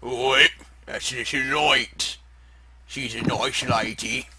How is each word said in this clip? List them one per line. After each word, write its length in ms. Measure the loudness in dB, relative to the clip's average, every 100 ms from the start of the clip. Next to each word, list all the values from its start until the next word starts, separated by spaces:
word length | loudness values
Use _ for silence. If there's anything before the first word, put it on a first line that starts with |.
Oi, 440 | -6 0 4 6 6 4 -20 -20 -10
that's 260 | -8 -6
little 440 | -6 -4 -4 -2 0
Light. 600 | 4 2 0 -6 -8 -8 -16 -20 -20 -20 -20 -20 -16
She's 300 | -10 -8 -4
a 60 |
nice 420 | -2 0 -2 -2 0
lady. 600 | 0 0 -6 -6 -6 -8